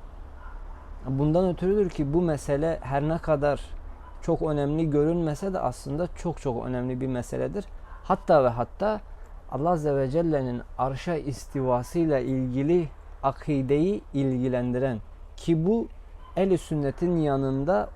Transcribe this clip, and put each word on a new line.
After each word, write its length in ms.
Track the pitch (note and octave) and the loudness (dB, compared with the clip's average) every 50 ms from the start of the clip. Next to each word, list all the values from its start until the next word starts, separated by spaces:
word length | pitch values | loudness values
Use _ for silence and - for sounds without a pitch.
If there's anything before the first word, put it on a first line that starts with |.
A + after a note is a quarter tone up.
| - - - - - - - - - - - - - - - - - - - - - | -16 -16 -14 -14 -14 -14 -14 -14 -14 -12 -12 -12 -12 -12 -12 -14 -14 -14 -14 -10 -6
Bundan 420 | B2+ C3+ C3+ D3 D3+ D#3 F3 F#3+ F#3 | -2 0 2 2 4 4 4 4 2
ötürüdür 420 | E3+ - F3 F#3 G3 G#3+ G3+ F3 | 2 0 0 2 2 2 2 0
ki 220 | - - D3 C#3 C#3+ | 0 -2 0 2 2
bu 100 | E3+ F3+ | 2 4
mesele 560 | E3+ D3+ C3+ - - C#3+ C#3 D#3 E3 D#3+ - - | 2 2 0 0 0 0 0 2 0 -2 -2 -4
her 200 | B2 C3 C#3+ D3 | -2 -2 0 2
ne 160 | D#3 D#3+ E3+ | 2 0 0
kadar 420 | - - D#3 C#3+ C#3 D3 C#3+ B2 - - - - - - - - - - - - - | 0 2 2 2 2 2 0 0 -4 -8 -10 -12 -12 -12 -14 -14 -16 -16 -16 -6 -2
çok 200 | - E3 - E3 | 0 0 0 2
önemli 480 | D#3+ D3+ D3 C#3+ C#3+ D3 D#3 E3 D#3 | 0 2 2 2 2 2 2 2 2
görünmese 600 | C#3+ D3 D3 D#3 E3+ F3 E3+ D#3 D3 - F#3+ G3 F#3 | 4 4 4 4 4 2 0 0 -2 -2 -4 -4 -2
de 60 | - | 0
aslında 480 | - B2 B2 - - C#3 C#3 D3+ F3+ | -2 -2 -2 -4 -6 -6 -4 -2 -2
çok 340 | F3 - - - F3 D#3 - | -4 -4 -4 -4 -4 -4 -4
çok 260 | - C#3+ A#2 A#2 A#2 | -2 -2 -2 -2 -2
önemli 340 | B2+ B2+ B2 B2 B2+ B2+ B2+ | -2 -2 -2 -2 -2 -2 -2
bir 60 | C3 | -2
meseledir. 580 | C3 B2+ B2 A#2 - - B2+ B2+ C3 D3+ G3+ - - - - - - - - - | -2 -2 -2 -4 -4 -4 -2 -2 -2 -2 -4 -6 -8 -10 -14 -14 -14 -14 -6 -2
Hatta 400 | - F#3+ F#3+ - - F3 D3+ C3 | 0 0 2 4 6 6 8 8
ve 40 | B2 | 6
hatta 520 | A#2 A#2+ A#2+ - - - F#3+ G#3+ G#3+ G#3 - - - - - - - - - - | 4 2 -2 -2 -2 -2 0 0 0 -2 -6 -10 -14 -16 -14 -14 -16 -16 -10 -6
Allah 200 | - C3 D3 E3+ | -4 -2 0 2
Azze 260 | F3+ D#3+ D3 D3+ C#3 | 2 2 2 2 2
ve 140 | C#3 C3+ C3 | 2 2 2
Celle'nin 520 | C3 E3 E3+ E3 D#3 C#3+ C3 B2+ B2 A#2+ - - - - | 2 2 2 4 2 2 2 0 -2 -4 -6 -6 -4 -2
arşa 360 | B2+ C3+ A#2+ A#2+ - F3+ F3 | -2 -2 -2 -2 -4 -2 -2
istivasıyla 1040 | D3+ B2+ C#3+ C3 - - - - C#3+ C3 B2+ B2 B2 B2 - - F3 E3 D#3+ D3 C3 | -2 -2 -4 -6 -6 -6 -6 -4 0 2 2 2 2 0 0 0 2 4 4 4 2
ilgili 680 | B2 C3 C3+ C3 B2+ B2+ B2 C3 C#3 D3+ F3 F3+ E3 C#3 - - - - - - - | 2 2 0 0 0 0 0 0 2 4 4 4 2 0 -4 -12 -16 -16 -8 -2 -2
akideyi 800 | C3+ B2+ - - - D3+ C#3 C3 B2+ C#3 D3 D#3+ F#3+ G#3 G#3+ - - - | -2 -2 -2 -2 -2 0 0 2 2 4 4 4 4 2 0 -4 -4 -2
ilgilendiren 840 | C#3 C#3 C3+ B2+ B2+ B2+ C3 B2 B2 B2 B2 B2 B2 C3 C3+ B2 G#2+ - - - - - - - | 0 2 2 2 2 2 2 2 0 0 0 0 0 0 0 -2 -2 -6 -10 -16 -16 -16 -16 -16
ki 300 | - - - E3+ D#3+ D#3+ | -6 0 2 2 4 4
bu 220 | F#3 A3 A#3 A3+ - - - - - - - - - - | 4 2 2 0 -4 -8 -14 -16 -16 -16 -16 -14 -6 0
ehl-i 220 | D#3+ F#3+ G3 F#3 E3 | 2 2 4 4 2
sünnetin 580 | - - D#3+ D3+ C#3+ C#3 C3 - F3 F3 F3 | 0 0 -2 0 0 0 0 0 2 2 4
yanında 720 | E3 D3+ D3 C#3 C3+ C3+ C3+ C3+ C3+ C#3 D#3 F#3+ G#3 G#3 - - | 4 4 4 4 2 2 2 0 0 2 2 2 2 0 -2 -4